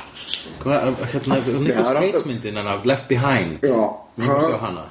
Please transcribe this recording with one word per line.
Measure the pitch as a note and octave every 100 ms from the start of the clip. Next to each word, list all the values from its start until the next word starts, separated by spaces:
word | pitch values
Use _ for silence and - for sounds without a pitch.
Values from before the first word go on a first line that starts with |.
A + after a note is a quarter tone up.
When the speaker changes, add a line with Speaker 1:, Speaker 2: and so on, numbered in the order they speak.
| - - - - - -
Speaker 1:
hvað, | C3 C#3+ A#2+ B2
hérna, | B2+ C#3+ C3+ C3+
Nicolas | B2 C#3
Speaker 2:
Já, | D3
það | A2+ A#2
er | C#3
alltaf | F#3+
Speaker 1:
Cage | - D3
myndin, | A#2 G#2+ G#2
hana, | G#2 G2+
Left | A#2 C3+ -
Behind. | B2 C#3 B2 E2+ D#2
Speaker 2:
Já. | C#3+ A#2 G#2+ - -
Speaker 1:
Ég | -
má | B2
Speaker 2:
Ha? | C#3
Speaker 1:
sjá | D#3+ A2
hana. | A2 F2 E2